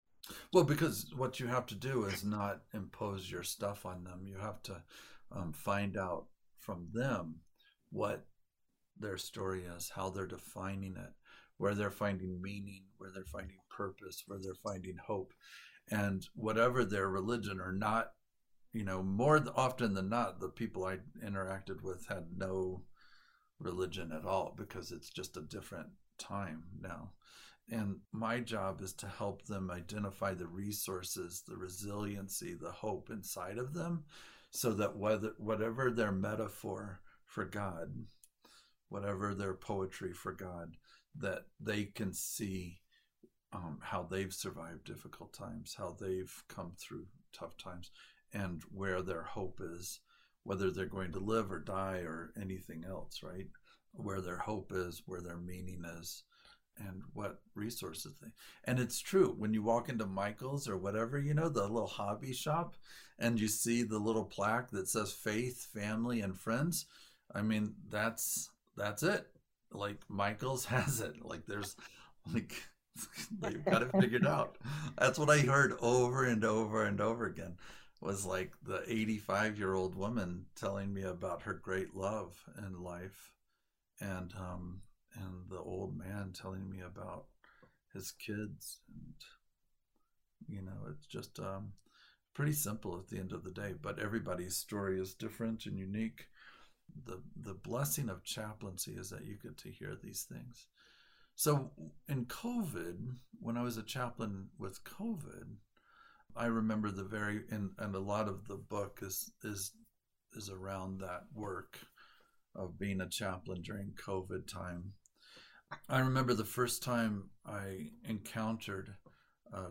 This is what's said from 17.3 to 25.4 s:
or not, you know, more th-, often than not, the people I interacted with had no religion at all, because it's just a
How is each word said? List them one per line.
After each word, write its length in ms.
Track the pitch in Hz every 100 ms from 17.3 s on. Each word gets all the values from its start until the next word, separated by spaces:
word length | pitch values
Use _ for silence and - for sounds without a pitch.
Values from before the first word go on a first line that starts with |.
| 120 101 95
or 120 | 92
not, 400 | 95 107 113 - - _ _ _ - -
you 120 | 113
know, 180 | 98 95
more 360 | 95 98 139 151
th-, 120 | - -
often 380 | 131 - 117
than 140 | 98 95
not, 300 | 117 104 90
the 80 | 90
people 360 | - 117 95
I 140 | 92 92 - -
interacted 560 | 107 98 95 95 98 92
with 240 | 95 92 -
had 200 | 98 82 90
no 460 | 95 95 92 92 - - - - - _ _ -
religion 520 | 92 90 90 95 82
at 140 | 78 92
all, 280 | 95 82 -
because 360 | 101 95 80
it's 180 | 87 -
just 260 | - -
a 60 | -